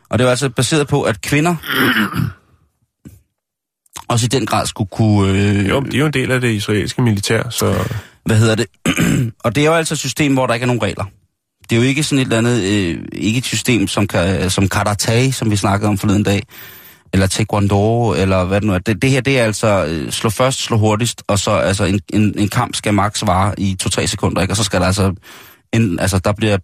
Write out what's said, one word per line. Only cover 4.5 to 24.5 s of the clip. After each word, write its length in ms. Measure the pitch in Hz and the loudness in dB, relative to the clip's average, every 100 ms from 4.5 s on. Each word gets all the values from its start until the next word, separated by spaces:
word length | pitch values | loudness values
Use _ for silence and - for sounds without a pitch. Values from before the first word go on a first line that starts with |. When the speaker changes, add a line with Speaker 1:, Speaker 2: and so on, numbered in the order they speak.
| 104 - | -2 -4
Speaker 1:
skulle 240 | - 98 | -6 -6
kunne... 400 | - 107 101 98 | 0 2 4 2
Øh, 360 | 98 101 101 95 | 2 2 0 0
Speaker 2:
Jo, 120 | 131 | -2
de 160 | 135 120 | -2 -2
er 40 | |
jo 60 | 151 | 0
en 60 | |
del 180 | 135 120 | -2 -2
af 100 | 127 | 0
det 120 | 123 | 0
israelske 500 | 104 104 104 - - | -2 -2 -2 -2 0
militær, 460 | 120 101 - 113 123 | 2 2 0 -2 -2
så 240 | - 101 98 101 - - _ | -2 -2 0 -4 -8 -12 _
Speaker 1:
Hvad 120 | - 110 | 0 2
hedder 160 | 113 | 4
det? 120 | 110 110 _ - - - | 2 -2 _ -4 0 0
<clears throat> 380 | - 113 - | 0 -2 -4
Og 100 | 117 | -2
det 80 | 143 | 2
er 40 | 151 | 2
jo 80 | |
altså 200 | 165 160 | 2 0
et 40 | 151 | -4
system, 340 | 135 - 143 | -4 -2 0
hvor 140 | 135 123 | 2 0
der 80 | |
ikke 100 | 117 | 0
er 20 | 123 | 0
nogen 160 | 120 | 0
regler. 220 | 101 - 98 - _ _ _ _ - | -2 -4 -10 -12 _ _ _ _ -2
Det 60 | 113 | 2
er 40 | |
jo 60 | 131 | 2
ikke 160 | 139 | 0
sådan 160 | 147 139 | 0 0
et 40 | |
eller 140 | 131 113 | 0 0
andet, 240 | 120 120 | 2 0
øh, 360 | 92 104 87 65 - | 0 0 0 -4 -8
ikke 260 | - 107 127 | -4 -2 -2
et 60 | |
system, 440 | - 113 - 110 98 | -2 -4 0 0 0
som 180 | - 101 | -2 -2
ka-, 420 | 101 92 90 90 | 0 0 0 0
som 200 | 98 98 | 0 0
karate, 640 | 104 104 101 - 117 131 | 0 -2 -2 0 2 2
som 180 | 127 113 | 0 -2
vi 60 | 101 | 0
snakkede 320 | 107 101 107 | 0 0 0
om 100 | 98 | 0
forleden 240 | 104 101 | 2 2
dag, 200 | 98 101 - - - - - - _ | 2 0 -4 -14 -20 -20 -20 -20 _
eller 140 | 95 95 | 0 0
taekwondo, 880 | - 107 104 101 101 107 117 113 | 0 -2 0 2 2 2 2 0
eller 300 | 76 95 95 | 2 2 2
hvad 160 | 90 101 | 2 0
det 60 | 104 | 0
nu 80 | |
er. 40 | 92 | 0
Det, 240 | 113 98 | -2 0
det 80 | 131 | 0
her, 100 | 135 | 0
det 200 | 131 131 | 2 2
er 40 | |
altså, 420 | 113 104 110 98 78 | 0 0 0 2 0
øh, 220 | 82 58 | -4 -6
slå 180 | - 117 | -4 -2
først, 320 | 117 131 - | 0 0 0
slå 140 | - 113 | -2 2
hurtigst, 460 | 107 107 120 - - | 2 2 -2 -4 -2
og 120 | 101 | -2
så, 120 | 117 | 0
altså, 340 | 92 73 98 | 0 2 0
en, 160 | 90 98 - | 0 -2 0
en, 260 | 104 104 87 | 0 2 2
en 100 | 101 | 0
kamp 260 | 123 - | 0 -2
skal 200 | - 107 | -4 0
max 320 | 101 104 - 107 | 0 0 -2 0
vare 340 | 92 98 - | 2 0 0
i 140 | 98 95 | -2 -2
to-tre 260 | 101 - - | -2 -2 -2
sekunder, 360 | 98 95 85 | -2 -2 0
ikke? 100 | 95 | -2